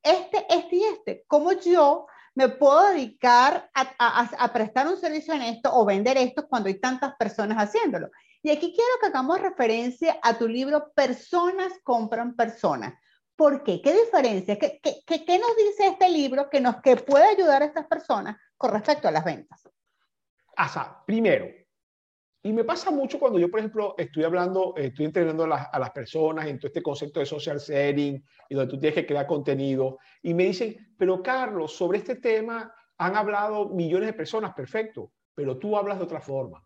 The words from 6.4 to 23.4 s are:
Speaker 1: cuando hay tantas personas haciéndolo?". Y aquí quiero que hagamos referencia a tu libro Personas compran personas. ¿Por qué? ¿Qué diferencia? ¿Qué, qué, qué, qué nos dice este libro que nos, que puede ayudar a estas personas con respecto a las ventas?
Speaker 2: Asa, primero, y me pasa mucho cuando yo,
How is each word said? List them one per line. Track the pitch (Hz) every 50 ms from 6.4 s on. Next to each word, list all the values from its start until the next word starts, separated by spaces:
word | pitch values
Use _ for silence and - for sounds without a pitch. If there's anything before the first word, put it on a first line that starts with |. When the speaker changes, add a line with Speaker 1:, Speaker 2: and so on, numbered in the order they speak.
| 294
Speaker 1:
cuando | _ - 220 202
hay | 190 196 196
tantas | - 254 254 254 285 269 -
personas | _ 226 208 - - 208 208 214
haciéndolo?". | 226 208 208 - 453 453 311 208 170 160 - _ _ _ _ _ _ -
Y | 302
aquí | 294 302 330 359 349
quiero | - 466 494 508 494
que | 427
hagamos | 392 - 262 262 277 349 381
referencia | - 381 370 - 247 220 226 226 240 247 247 _ 330 320 311 -
a | - 240 226
tu | 226 240
libro | 226 226 247 262 277 302 294 294 - _
Personas | - 277 254 247 - - - - 349 349 359 381 381 370 370 370 - _
compran | - 247 233 220 214 233 226 240 240 240
personas. | - 233 220 - - - 180 143 120 104 117 - _ _ _ _ _ _ _ _
¿Por | - 311 294 277 277 -
qué? | - 180 175
¿Qué | - 277 339
diferencia? | 415 466 466 - 339 269 233 208 190 185 - 208
¿Qué, | 208 - - - _
qué, | - 302 - - _
qué, | - 330 311 320
qué | - 349 381
nos | 453 480 453
dice | 440 415 415 403 - 403
este | 381 370 370 381 359
libro | 339 302 277 262 254 269 277 277
que | - 277
nos, | 254 254 226 -
que | - 269 247
puede | 247 - - 277 277 339
ayudar | 415 427 381 370 311 277 277 294
a |
estas | 294 294 330 302
personas | - 330 320 330 - 254 202 196 202 214 _ _ _ _
con | _ - 214
respecto | 202 214 208 - 294 294 - 175
a |
las | 151 156 156
ventas? | 175 147 - - _ - _ _ _ _ _ _ _ _ _ _ _ _ _ _ _ _ _ _ _ _
Speaker 2:
Asa, | - 165 139 - 156 120 - - - _
primero, | - 208 226 226 196 147 - - - - _ _ _ _ _ _ _ _ _ _ _ _ _ _ _ _ _
y | _ 202 214
me | 226 214
pasa | - 339 349 - 392
mucho | 311 277 269 - - 277
cuando | 294 254 214
yo, | 175